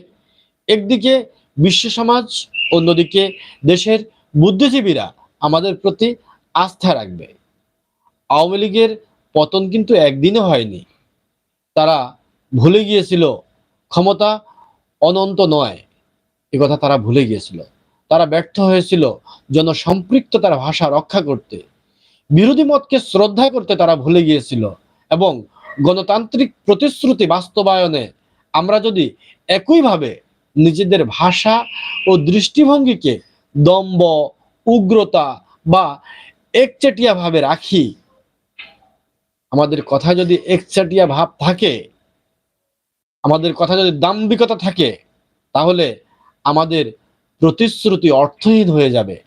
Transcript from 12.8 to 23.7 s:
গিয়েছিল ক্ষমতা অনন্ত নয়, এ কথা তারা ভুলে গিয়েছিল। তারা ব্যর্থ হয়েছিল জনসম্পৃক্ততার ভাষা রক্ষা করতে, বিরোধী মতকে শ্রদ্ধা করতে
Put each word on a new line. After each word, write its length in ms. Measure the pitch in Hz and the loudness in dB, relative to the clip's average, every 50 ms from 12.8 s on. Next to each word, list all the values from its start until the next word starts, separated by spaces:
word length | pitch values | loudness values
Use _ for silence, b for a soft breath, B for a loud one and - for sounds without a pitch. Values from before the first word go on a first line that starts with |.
| 220 | 0
গিয়েছিল 400 | 196 214 202 180 - 185 175 170 143 120 - - _ _ _ _ _ _ _ _ _ | 2 -2 -2 0 0 0 0 0 0 0 -4 -12 _ _ _ _ _ _ _ _ _
ক্ষমতা 420 | - 170 180 190 - - 208 214 214 214 214 b b b b b b b _ _ _ _ | -2 0 2 2 2 0 0 -2 -2 -4 -8 b b b b b b b _ _ _ _
অনন্ত 400 | - 160 180 190 190 196 196 170 | 0 0 0 0 -2 -2 0 0
নয়, 380 | 196 170 151 147 139 113 92 87 - _ _ _ _ _ _ _ _ _ _ _ _ _ - | 0 2 2 0 0 -2 -6 -12 -20 _ _ _ _ _ _ _ _ _ _ _ _ _ -2
এ 40 | 131 | 0
কথা 160 | 143 135 147 | 0 0 0
তারা 200 | 139 - 139 143 135 | -2 0 0 0 0
ভুলে 240 | 107 110 120 139 135 | 0 0 2 2 2
গিয়েছিল। 360 | 110 110 98 - - 92 82 - _ _ _ _ _ _ _ _ _ | 0 -2 -6 -8 -12 -16 -18 -18 _ _ _ _ _ _ _ _ _
তারা 180 | 156 165 170 | 2 2 2
ব্যর্থ 300 | 151 151 165 165 - _ - | 0 0 -4 -4 -4 _ 0
হয়েছিল 440 | 196 190 185 185 175 - 190 175 151 127 104 - b b b b b _ 131 | 2 2 2 2 0 0 0 0 0 0 -2 -6 b b b b b _ 0
জনসম্পৃক্ততার 1000 | 156 160 165 156 - - 175 180 196 175 185 240 269 254 _ - 214 170 190 160 | 0 0 0 -2 -4 -2 -2 -2 -2 -2 0 0 0 0 _ -2 0 2 2 0
ভাষা 300 | 131 127 147 156 - 170 147 | 0 -2 -6 -4 -2 -2 0
রক্ষা 320 | 139 151 156 _ - 196 170 | 0 -2 -4 _ -4 -4 -2
করতে, 340 | 143 139 107 - _ - 87 76 _ _ _ _ _ _ _ _ _ _ _ _ _ | -2 -6 -6 -6 _ -18 -18 -18 _ _ _ _ _ _ _ _ _ _ _ _ _
বিরোধী 340 | 147 160 202 240 285 254 311 | 2 4 4 4 4 2 2
মতকে 320 | 277 294 277 277 _ - 262 | 2 0 -2 -2 _ -4 -4
শ্রদ্ধা 480 | 247 - - 190 208 214 202 214 254 269 | -4 -2 0 0 0 0 2 0 0 0
করতে 220 | 247 254 196 - | 0 -4 -4 -4